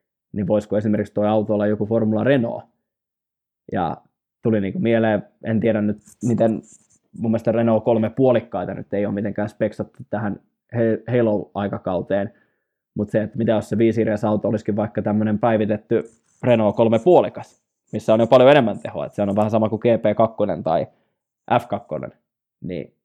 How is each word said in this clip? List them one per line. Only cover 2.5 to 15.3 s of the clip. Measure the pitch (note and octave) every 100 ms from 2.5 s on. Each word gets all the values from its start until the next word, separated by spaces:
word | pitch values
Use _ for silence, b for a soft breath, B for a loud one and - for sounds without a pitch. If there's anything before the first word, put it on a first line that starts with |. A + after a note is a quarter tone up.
| A2+ - _ _ _ _ _ _ _ _ _ -
Ja | G2 E2 - - _ _ _
tuli | A#2 G#2+
niinku | G2 F#2+
mieleen, | A2 A2+ A2 G#2 - _
en | - A2+
tiedä | A2+ G#2+
nyt, | G#2 G#2+ _ _
miten | A#2+ A2 A2+ G#2 - - _ _ _ -
mun | A2+
mielestä | A2 -
Renault | A2+ A#2 A2
kolme | C3 A2+ G#2+
puolikkaita | - C3 B2+ - F#2+ F#2
nyt | F#2+ -
ei | G2+ G2+
ole |
mitenkään | G2+ G2+ G2+ G#2+
speksattu | - G#2+ - G#2+ - -
tähän | G#2 G#2+ - _ _ _ A#2
He-, | A2+ A2 -
Halo-aikakauteen, | B2 A2+ G#2 - F#2+ G2+ A2 G2 F2+ - G2 G2+ - _ _ _ _ _ G#2+
mut | G#2
se, | A2+
että | G#2+ -
mitä | A2+
jos | G#2+ -
se | G#2+
viisi | A2+ A2
Series | A2 G#2
auto | A2 G#2+ G#2
olisikin | G#2+ - G#2
vaikka | G#2 -
tämmönen | G#2+ G#2 G#2+